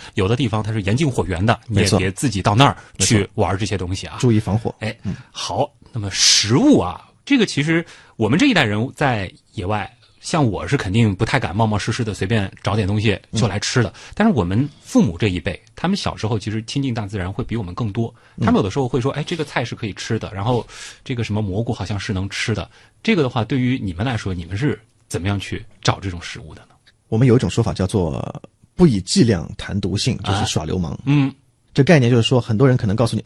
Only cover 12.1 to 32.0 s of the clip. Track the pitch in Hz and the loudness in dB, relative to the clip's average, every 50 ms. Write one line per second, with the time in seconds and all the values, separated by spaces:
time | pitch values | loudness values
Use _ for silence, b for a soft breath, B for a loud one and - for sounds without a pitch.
12.1 | 98 - 98 95 117 110 98 95 - - - - 98 110 104 92 104 107 104 113 | -4 -4 -2 0 0 0 0 -2 -8 -6 -4 -2 0 0 0 0 0 0 2 0
13.1 | 95 - - _ - 113 107 107 90 104 - - - 127 113 90 B B B B | 0 0 -4 _ -2 0 0 0 0 -2 -4 0 0 0 0 0 B B B B
14.1 | B - 208 226 190 120 87 87 95 110 143 147 - - - - - 262 196 110 | B 2 2 4 4 2 0 2 2 0 0 0 -4 -12 -18 0 2 4 4 4
15.1 | 82 82 120 104 90 87 - 98 85 - _ - _ - - 170 202 196 - 87 | 2 0 0 0 0 0 -4 -4 -8 -8 _ -20 _ -6 -2 -2 -2 -2 -2 -4
16.1 | - 92 - 104 120 104 - 110 104 110 110 - - 143 139 135 117 113 107 95 | -4 -4 -4 -2 -2 -2 -4 -4 -6 -6 -6 -4 -4 -2 -2 -2 -2 -4 -6 -6
17.1 | 107 101 87 92 92 - 113 - 104 117 104 87 90 - 123 107 95 120 113 113 | -6 -6 -6 -6 -6 -6 -6 -4 -4 -6 -6 -6 -6 -6 -6 -4 -2 -2 -4 -4
18.1 | b b b b b - 120 - 247 208 120 95 - 139 131 120 - 135 113 139 | b b b b b -2 0 2 2 2 2 0 0 -2 -2 0 -2 0 -2 -2
19.1 | - 143 151 - 175 160 151 - - - 123 - 113 - - 104 90 - - - | -2 -4 -6 -6 -6 -6 -6 -4 -4 -4 -4 -4 -6 -8 -8 -8 -8 -8 -6 -4
20.1 | 113 107 - 85 104 98 98 117 127 117 98 B B B B B B B B - | -4 -4 -4 -6 -8 -4 -2 0 0 0 -2 B B B B B B B B -8
21.1 | 135 117 110 - 104 110 110 98 90 104 117 123 117 - 101 - 107 98 92 - | -6 -4 -4 -2 -2 -4 -2 -2 -2 -4 -2 -4 -4 -6 -6 -6 -6 -6 -4 -4
22.1 | 104 92 95 98 - - - - 107 98 82 b b b b b b _ _ - | -4 -4 -4 -4 -6 -6 -4 -2 -2 -4 -4 b b b b b b _ _ 0
23.1 | 226 180 143 123 - 127 110 107 143 131 123 123 127 131 120 98 85 82 107 135 | 2 2 2 0 0 -2 -2 0 0 0 2 0 0 -2 -2 -6 -4 -2 -2 -2
24.1 | 123 107 - 101 92 87 87 87 98 98 135 147 101 - - _ _ _ _ _ | -2 -4 -4 -4 -6 -6 -6 -6 -4 -2 0 0 -2 -2 -8 _ _ _ _ _
25.1 | - 95 82 101 101 101 - - - - - - - _ - 127 - 80 85 98 | -8 -4 -2 -2 -2 -2 -4 -6 -10 -10 -10 -14 -20 _ -2 -2 -2 0 -4 -8
26.1 | 87 87 - - - 123 - 78 - - - _ _ _ _ _ _ _ _ _ | -8 -8 -12 -12 -14 -14 -16 -18 -20 -20 -20 _ _ _ _ _ _ _ _ _
27.1 | 110 113 135 131 110 127 - 87 - - 113 - - - 95 90 - 101 90 78 | 2 4 6 6 6 6 4 2 0 0 0 0 0 -2 -2 0 0 0 0 0
28.1 | 67 57 - - - - - - _ _ _ _ _ - 180 160 113 95 90 - | -2 -6 -8 -8 -10 -14 -16 -20 _ _ _ _ _ 4 4 4 4 2 -2 -2
29.1 | - 196 139 113 107 87 76 - 101 - - - 87 101 98 92 90 101 - - | 2 4 4 4 4 0 -2 -6 -10 -14 -10 -6 -4 -4 -2 -2 -2 -2 -2 -2
30.1 | 104 - 95 101 98 101 - - - - 80 78 87 92 87 76 - - - 131 | -2 -2 -2 -2 -2 -2 -2 -2 -2 -4 -4 -2 -4 -2 -2 -4 -6 -6 -2 2
31.1 | 143 147 135 135 135 - _ _ _ _ _ _ _ - 135 131 175 147 | 2 2 2 0 -2 -8 _ _ _ _ _ _ _ 2 6 6 6 6